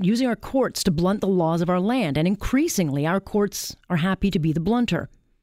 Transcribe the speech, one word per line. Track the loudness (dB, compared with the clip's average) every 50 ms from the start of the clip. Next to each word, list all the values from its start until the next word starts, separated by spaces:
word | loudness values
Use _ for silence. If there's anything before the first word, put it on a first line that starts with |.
using | 0 0 2 2 2
our | 0 -2
courts | -4 -4 -2 0 0 0 0 -2 -2 -2
to | 0
blunt | 0 2 2 0 0 0
the | 0 0
laws | 2 2 2 2 0 0
of | 0 0
our | 0 0
land, | 0 0 0 0 0 0 0 0
and | 0
increasingly | 0 0 -2 -2 -2 0 0 0 0 0 0 0 0 0 0 0
our | 0 0 -2
courts | -2 -2 -2 0 0 0 -2 -6 -10 -10 -12 -14 _ -4
are | -2 0
happy | 0 0 0 0 0 0 0
to | 2
be | 0 0 0
the | 0
blunter. | 0 0 2 2 2 0 0 -2 -4 -6 -12 _ _ _ _ _